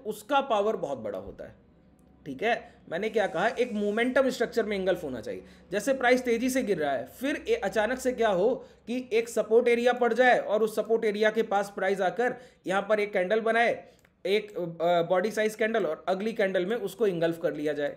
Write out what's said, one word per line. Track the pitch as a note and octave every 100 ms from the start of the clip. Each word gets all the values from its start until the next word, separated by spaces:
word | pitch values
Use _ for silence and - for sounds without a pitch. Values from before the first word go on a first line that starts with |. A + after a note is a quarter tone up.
| G#3+
उसका | G3+ - C#4
पावर | C4+ G#3 G#3 G3+
बहुत | D3+ B2+
बड़ा | G#2+ F#2+
होता | G2 -
है। | C#2 - _ _ _ _ _ - D3+
ठीक | C3
है, | G#3+ A3+ - - -
मैंने | E3 A3
क्या | G#3 F#3+
कहा, | D#3+ G#3+
एक | - A#3+
मोमेंटम | G#3 G3+ G#3+ B3+ C4+ C4
स्ट्रक्चर | - A3+ A#3 G#3
में | G3+
इंगल्फ | F#3 F3+
होना | D3 B2
चाहिए। | A2 F#2 - - -
जैसे | G3+ C4+ C4
प्राइस | A#3+ B3+
तेजी | B3+ A3+ B3+
से | B3+
गिर | G#3 E3+
रहा | C#3+
है, | C3 B2+
फिर | - C4+ D#4+
ए-, | - A#3
अचानक | G3+ G#3+ G#3+ B3+
से | B3+
क्या | B3 A3+
हो | F3+ A3 - - - -
कि | B3+ B3+
एक | A3 A3+
सपोर्ट | A3 G#3 A3+ A#3
एरिया | A#3 A#3+ A#3+
पड़ | A#3+
जाए | A3+ B3+ F#3
और | - G#3+
उस | G#3+ G#3+
सपोर्ट | G#3 A3+ A3
एरिया | G#3 G#3+
के | A3 A3
पास | G3+ G3+ -
प्राइस | F#3+ G3
आकर | F3+ F3 B3 B3 - _ D#3+
यहाँ | F#3+
पर | G3 G#3+
एक | G#3
कैंडल | G3+ F#3 A3
बनाए, | A3 A3 A#3 - - - _ _ F3
एक, | G#3+ G#3
अ, | - F3 E3 E3+ F3 E3
बॉडी | F#3 G#3+
साइज | A3 G#3+ G#3+
कैंडल, | A3 A3+ D#3+
और | D#3 -
अगली | F#3+ A3
कैंडल | A3 F#3+ F#3+ F3+
में | A#3
उसको | G3 - G#3+
इंगल्फ | E3+ E3 E3
कर | D#3
लिया | D3+ D3+
जाए। | C#3+ C#3+